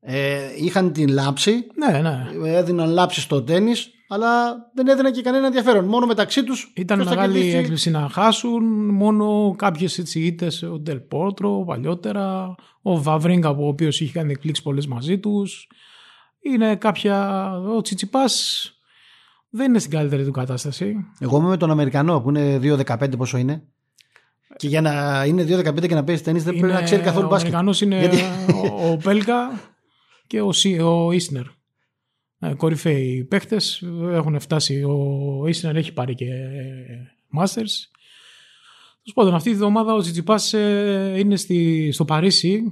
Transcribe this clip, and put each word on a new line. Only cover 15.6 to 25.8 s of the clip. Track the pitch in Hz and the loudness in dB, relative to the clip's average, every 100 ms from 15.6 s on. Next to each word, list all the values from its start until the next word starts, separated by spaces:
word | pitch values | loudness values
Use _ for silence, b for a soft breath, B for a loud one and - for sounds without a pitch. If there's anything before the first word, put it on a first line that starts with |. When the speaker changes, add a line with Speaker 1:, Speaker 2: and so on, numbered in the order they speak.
| - b b b b b b _ | -20 b b b b b b _
Speaker 2:
Είναι | 294 254 220 214 | -2 2 2 2
κάποια, | 220 196 208 196 196 196 190 185 185 226 | 0 0 0 0 -2 -4 -4 -6 -2 -2
ο | |
Τσιτσιπάς | 208 190 202 262 262 - - - - _ b b b b b b b | -2 -6 -2 0 2 0 -4 -6 -10 _ b b b b b b b
δεν | 220 269 | -2 2
είναι | 233 | 2
στην | 151 | 2
καλύτερη | 156 147 139 | -2 0 0
του | 139 | -2
κατάσταση. | 131 127 127 147 135 196 214 - - | -2 -4 -6 -6 -6 -4 -4 -8 -8
Speaker 1:
Εγώ | 131 139 | 0 2
είμαι | 175 | 2
με | 185 | 2
τον | 160 | 2
Αμερικανό, | 151 143 139 156 160 | 2 2 2 2 2
που | 123 | 2
είναι | 147 143 139 | 0 2 2
δύο | 139 143 | 2 2
δεκαπέντε, | 135 117 135 127 | 0 -2 -2 -2
πόσο | 127 127 | -4 -2
είναι. | 127 156 - _ _ _ b b b b _ - | -2 -4 -10 _ _ _ b b b b _ -8
Και | 147 | -2
για | 156 | 2
να | 156 147 143 139 139 | 2 0 -2 0 2
είναι | 180 | 2
δύο | 160 180 | 2 2
δεκαπέντε | 160 147 | 2 0